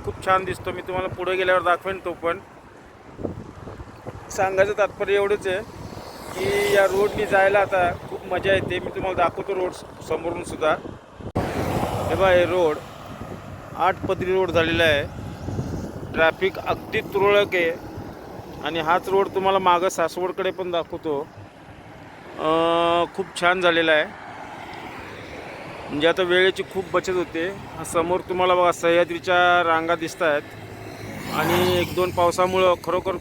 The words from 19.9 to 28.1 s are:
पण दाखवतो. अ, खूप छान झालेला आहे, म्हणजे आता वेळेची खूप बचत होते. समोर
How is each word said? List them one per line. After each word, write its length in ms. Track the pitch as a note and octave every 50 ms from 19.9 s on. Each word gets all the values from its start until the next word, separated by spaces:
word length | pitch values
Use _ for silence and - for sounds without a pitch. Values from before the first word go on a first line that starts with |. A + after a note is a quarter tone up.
| - F#3 E3 D#3+ - F3 F3+ F3+ F3+ G3 F#3 F#3
पण 200 | E3+ F#3 F#3 F3+
दाखवतो. 560 | E3+ E3+ D#3 - F3 D#3+ - D#3+ C#3+ C#3 D#3+ - - - - - - - - - - - - - - - - - - - - - - -
अ, 60 | D#3 D#3 D#3+ E3 E3 E3+ E3 E3+ E3+ E3+ E3+ F3 E3+ - -
खूप 120 | G3 F#3 E3 - -
छान 200 | F3 F3 F#3 F#3
झालेला 320 | F3 F3 E3 E3 E3 D#3+
आहे, 120 | D#3 D3+ E3 G#3 - - - - - - - - - - - - - - - - - - - - - - - - - - - - - - - - - - - -
म्हणजे 200 | C3+ D3 D3+ E3
आता 140 | E3 F#3+
वेळेची 400 | F#3 F3 F3+ F#3 F#3 F#3+ F#3 F#3+
खूप 220 | F#3 - - F#3+ F3+ E3
बचत 180 | E3+ F3+ F3 F#3+
होते. 420 | F#3 F3+ E3 - - E3 E3+ F#3+ G3 G3 - - - D#3+ D#3+ -
समोर 280 | - E3+ E3 F3